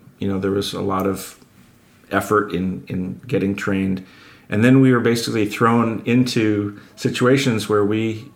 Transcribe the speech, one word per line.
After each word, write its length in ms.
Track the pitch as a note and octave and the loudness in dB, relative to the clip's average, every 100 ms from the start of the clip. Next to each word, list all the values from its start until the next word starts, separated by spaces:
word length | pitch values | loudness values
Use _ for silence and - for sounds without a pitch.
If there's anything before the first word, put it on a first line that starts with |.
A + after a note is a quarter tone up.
| - - | -18 -8
you 80 | G2+ | -6
know, 120 | F#2+ | -2
there 120 | F#2+ | -2
was 200 | G2 G2 | -2 -2
a 80 | F#2+ | -4
lot 260 | G2 F#2+ G2 | -4 -2 -2
of 300 | F#2+ - - _ _ _ _ _ _ - | -4 -8 -18 _ _ _ _ _ _ -6
effort 420 | G2 - G#2+ G2+ | -4 0 0 0
in, 320 | F2 F#2 F2+ - | -2 -4 -6 -8
in 320 | G2 F2+ F#2 - | -6 -6 -8 -4
getting 280 | G2 F#2+ G2+ | -2 -2 -2
trained. 500 | - G2 F#2+ F#2+ - - - - - | -2 -2 0 -4 -8 -20 -20 -20 -6
And 140 | G#2 | 2
then 180 | A#2+ C3 | 4 6
we 120 | C3 | 6
were 80 | B2 | 4
basically 460 | A#2 A#2 - A2+ G#2 | 2 0 -2 -2 -2
thrown 560 | - A#2 A#2 A2+ G#2 A#2 | 0 2 4 2 -2 0
into 720 | B2 B2 B2 G#2+ G#2 G#2 - - - | 2 2 0 0 0 -2 -8 -18 -6
situations 720 | - - B2 C#3 C3+ A2 G2+ | -4 0 2 4 2 0 0
where 160 | G#2 | 2
we 480 | G2+ A2 A2+ A2 - | 2 0 -2 -6 -12